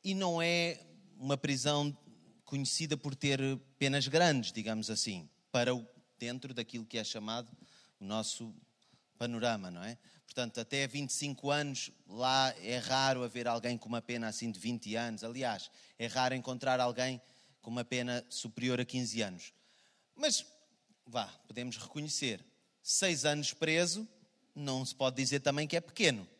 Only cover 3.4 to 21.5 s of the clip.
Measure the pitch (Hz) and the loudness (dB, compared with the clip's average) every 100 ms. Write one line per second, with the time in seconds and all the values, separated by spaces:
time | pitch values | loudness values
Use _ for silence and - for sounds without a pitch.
3.4 | 135 135 - _ 139 139 131 156 175 139 | 2 -2 -8 _ 2 2 4 6 6 6
4.4 | 110 113 107 110 107 110 - 92 78 _ | 2 -4 -4 -2 -2 -2 -2 -4 -10 _
5.4 | _ 127 120 127 113 - _ _ 120 127 | _ 2 2 0 -4 -20 _ _ -8 -8
6.4 | 131 123 113 120 110 117 107 113 107 117 | -8 -6 -6 -8 -6 -6 -4 -6 -4 -6
7.4 | 117 - - - _ _ 98 107 107 - | -6 -16 -20 -20 _ _ -4 -2 -2 -6
8.4 | 117 98 _ _ _ _ _ _ 120 117 | -10 -14 _ _ _ _ _ _ -4 0
9.4 | 120 110 92 87 98 120 - - _ - | 2 0 -4 -8 -10 -12 -18 -20 _ -4
10.4 | 120 120 113 139 139 139 143 - 143 135 | -4 -4 -2 0 0 -2 -4 -4 -4 -4
11.4 | 139 143 147 131 - - - 104 127 135 | 0 0 0 -4 -8 -12 -16 -2 2 4
12.4 | 131 - 95 123 117 131 135 131 120 120 | 4 0 -4 -4 2 4 4 4 0 -2
13.4 | 120 117 120 120 107 117 - 120 113 107 | 0 0 0 -4 -4 -6 -4 -4 -4 -4
14.4 | 117 95 113 120 104 110 120 110 113 120 | -6 -4 -4 -4 -4 -4 -4 -6 -8 -4
15.4 | 127 101 - - - _ 117 127 127 131 | -2 -2 -8 -16 -20 _ -4 2 2 2
16.4 | 120 123 131 127 123 120 127 127 - _ | -4 -2 2 4 4 2 -2 -2 -12 _
17.4 | _ _ - 120 113 127 123 123 123 - | _ _ -8 -6 -2 -2 0 -2 -4 -8
18.4 | 117 110 123 123 123 127 120 110 104 90 | -8 -2 0 2 0 -2 -2 0 -2 -4
19.4 | - _ _ _ _ _ _ - 294 - | -14 _ _ _ _ _ _ -2 2 2
20.4 | - _ _ _ _ _ - 117 98 - | -2 _ _ _ _ _ -6 -4 -4 -8
21.4 | _ | _